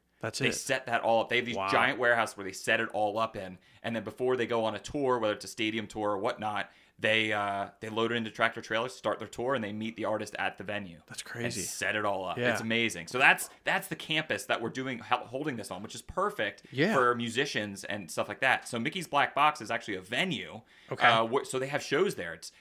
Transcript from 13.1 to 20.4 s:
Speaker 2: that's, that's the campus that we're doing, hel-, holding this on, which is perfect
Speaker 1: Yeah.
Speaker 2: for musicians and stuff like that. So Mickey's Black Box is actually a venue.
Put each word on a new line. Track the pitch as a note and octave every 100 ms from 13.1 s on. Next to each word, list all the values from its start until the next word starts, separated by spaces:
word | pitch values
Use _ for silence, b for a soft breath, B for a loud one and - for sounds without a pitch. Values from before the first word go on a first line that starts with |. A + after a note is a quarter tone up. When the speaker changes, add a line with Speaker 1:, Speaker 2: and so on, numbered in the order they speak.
| B2+
Speaker 2:
that's, | D3+ F3+ - B
that's | C#3+ F3+ -
the | D#3
campus | - D#3 D3+ G#2 -
that | A2
we're | A2+
doing, | C3 C3 A#2
hel-, | - B2+ -
holding | C3 D3+ A#2
this | G2
on, | F#2
which | A2 A#2+
is |
perfect | - - G3+ - G#3 G3+ -
Speaker 1:
Yeah. | C3 E3
Speaker 2:
for | C3+ B2 A#2+
musicians | A#2 A2+ D3 C#3+ G#2 G2
and | - G#2 E2+
stuff | - G#2
like | G2+
that. | C3+ G#2+ -
So | A#2
Mickey's | C3+ F#3 D#3
Black | C#3+ B2
Box | C3+ D3+ D3
is | A2
actually | A#2 - F#2
a |
venue. | F#2 B2 F#3 A2+